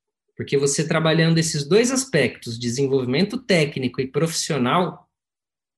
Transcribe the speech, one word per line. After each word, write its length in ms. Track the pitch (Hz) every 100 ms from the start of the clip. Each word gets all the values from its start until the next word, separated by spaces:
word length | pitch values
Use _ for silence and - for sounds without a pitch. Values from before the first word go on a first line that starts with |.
| _ _ _ -
Porque 200 | 120 139
você 300 | 139 - 156
trabalhando 520 | 165 160 160 165 165
esses 260 | 165 151
dois 260 | 139 202 240
aspectos, 640 | 262 - 160 117 - 120 117
desenvolvimento 800 | 120 120 135 135 123 139 208 -
técnico 640 | - 180 151 143 127 131
e 60 | 131
profissional, 1040 | 147 165 - - 147 123 165 175 - _ _ _ _ _ _ _